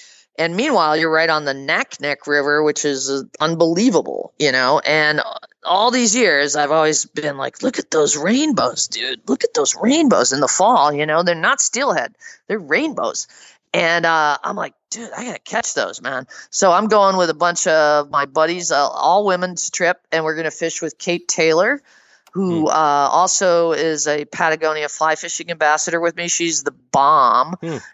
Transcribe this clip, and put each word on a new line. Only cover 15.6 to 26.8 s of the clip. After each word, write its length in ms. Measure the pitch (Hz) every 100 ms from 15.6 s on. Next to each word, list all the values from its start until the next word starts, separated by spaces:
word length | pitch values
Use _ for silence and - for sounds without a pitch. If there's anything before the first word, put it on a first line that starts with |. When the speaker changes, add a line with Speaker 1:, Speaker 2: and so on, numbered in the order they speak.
| -
Speaker 1:
those, 280 | 156 98 85
man." 240 | 127 131 135 - -
So 220 | - 196
I'm 160 | 175 214
going 280 | 214 196 190
with 140 | 170
a 40 |
bunch 320 | 156 170 170 185
of 420 | 156 151 151 147
my 160 | 147 139
buddies, 460 | 139 160 180 170
uh, 160 | 143 139
all 360 | - 151 185
women's 460 | 208 180 180 170 -
trip, 300 | - 170 180 _
and 140 | 160
we're 100 | 160
gonna 160 | 156 160
fish 320 | - 165 -
with 160 | 160 -
Kate 300 | - 170 -
Taylor, 520 | - 160 160 208 285 - _ _ _ _
who, 300 | 180 190 170
Speaker 2:
Hmm. 40 | 156
Speaker 1:
uh, 40 |
also 1000 | 156 151 143 139 156 185 - 190 170 170
is 380 | 147 160 156 151
a 160 | 147
Patagonia 640 | 147 - 170 160 156 156 147
fly 260 | - 156
fishing 380 | 156 175 - 156
ambassador 480 | 160 151 151 - 165
with 160 | 170 165
me. 100 | 170
She's 380 | - 170 156
the 80 | -
bomb, 840 | 131